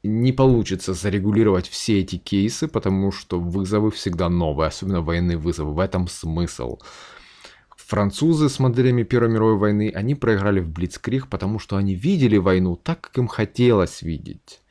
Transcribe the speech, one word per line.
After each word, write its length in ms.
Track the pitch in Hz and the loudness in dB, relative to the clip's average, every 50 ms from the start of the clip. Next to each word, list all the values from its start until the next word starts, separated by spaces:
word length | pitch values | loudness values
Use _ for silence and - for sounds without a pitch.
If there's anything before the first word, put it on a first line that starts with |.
| - | -4
Не 300 | 104 107 113 120 131 131 | -2 0 2 2 2 2
получится 600 | 135 131 135 123 117 98 - 95 90 - - 92 | 4 4 4 4 4 2 -2 -4 -4 -4 -6 -6
зарегулировать 760 | 80 92 101 92 101 95 104 104 110 113 107 95 90 90 - | -4 -2 -2 -2 0 0 2 2 4 4 4 2 2 0 -4
все 300 | - - - - 107 98 | -10 -6 -2 0 0 0
эти 160 | 92 - 92 | 0 -2 -6
кейсы, 500 | 87 - - - - 98 107 - - 165 | -8 -4 -2 0 0 2 0 -2 -4 -6
потому 440 | 151 - 113 - 95 95 95 98 98 95 | -4 -4 -4 -2 0 0 0 0 -2 -4
что 260 | - - - 90 87 | -6 -8 -6 -6 -4
вызовы 520 | 87 87 87 98 95 92 104 104 107 107 | -4 -2 -2 -4 -2 0 0 0 0 0
всегда 380 | 104 - - 98 87 85 90 87 | -2 -4 -6 -4 -2 -2 0 0
новые, 380 | 87 87 85 78 73 71 80 73 | 2 2 0 0 0 0 -2 -2
особенно 320 | - - 92 95 95 87 | -2 -4 -4 -2 -2 0
военные 360 | 80 78 85 87 87 87 87 | 0 0 0 0 0 0 0
вызовы. 360 | 80 76 87 85 82 78 76 76 | -2 -2 -4 -4 -4 -6 -4 -2
В 60 | 80 | -2
этом 280 | 95 190 - 90 87 85 | -2 -2 -2 -2 -4 -4
смысл. 720 | - - - 82 80 85 85 82 - - 62 60 - - - - - - - - - - - - - - - - - _ _ _ - | -6 -8 -8 -6 -4 -4 -4 -4 -6 -8 -8 -8 -10 -12 -16 -20 -20 -20 -20 -20 -20 -20 -20 -20 -20 -20 -20 -20 -20 _ _ _ -20
Французы 720 | - - - 104 104 101 98 - - 147 165 165 151 151 139 | -20 -10 -4 0 0 0 0 0 0 2 2 4 4 2 2
с 100 | 139 - | 2 2
моделями 440 | 131 131 117 127 127 131 123 120 113 | 2 2 4 4 2 4 2 2 0
Первой 260 | - 123 120 117 113 | 2 2 2 4 4
мировой 260 | 113 110 110 110 110 | 4 4 4 4 4
войны, 340 | 98 104 104 104 104 107 107 - | 4 2 2 2 2 0 0 -2
они 200 | 95 104 123 147 | -2 -2 -2 -2
проиграли 440 | 135 - 113 110 98 98 104 98 95 | 0 0 2 2 2 2 2 2 0
в 80 | 87 80 | 0 -2
Блицкриг, 580 | 78 85 90 85 - - - - 120 131 131 - | -4 -6 -6 -6 -6 -8 -6 -4 -4 -4 -4 -6
потому 300 | - 95 95 98 110 104 | -6 -6 -4 -4 -4 -6
что 180 | - - 101 | -6 -4 -2
они 180 | 98 101 98 95 | -2 0 0 -2
видели 420 | 90 107 170 202 165 135 110 107 | -2 0 0 2 2 4 4 4
войну 380 | 101 90 95 92 92 92 92 85 | 4 4 4 4 4 2 0 -2
так, 240 | - - - 170 - | -4 -4 -6 -6 -6
как 160 | - - - 131 | -8 -6 -4 -2
им 80 | 123 | -2
хотелось 760 | 110 - - 107 - - - 123 120 113 101 87 80 - - - | -2 -2 -4 -4 -4 0 2 4 4 4 4 2 0 -4 -8 -8
видеть. 580 | 82 82 - - - - - _ - - - _ _ | -8 -8 -8 -10 -14 -16 -18 _ -20 -20 -20 _ _